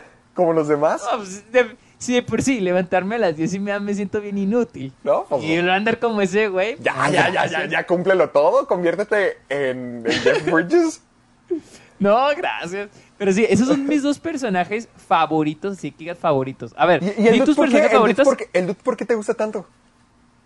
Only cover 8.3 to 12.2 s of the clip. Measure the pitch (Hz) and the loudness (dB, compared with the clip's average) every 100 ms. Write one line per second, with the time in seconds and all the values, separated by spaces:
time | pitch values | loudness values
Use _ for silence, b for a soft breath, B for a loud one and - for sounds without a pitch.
8.3 | 143 160 254 - 190 170 170 202 208 180 | 2 4 2 0 0 0 -2 0 0 0
9.3 | - - 143 131 127 123 120 113 - - | -4 -6 -4 -2 -4 -8 -6 -4 0 2
10.3 | 440 151 320 175 349 320 - _ _ _ | 0 0 0 2 2 2 -4 _ _ _
11.3 | _ - 320 B B B - 202 226 | _ -8 -8 B B B -2 2 4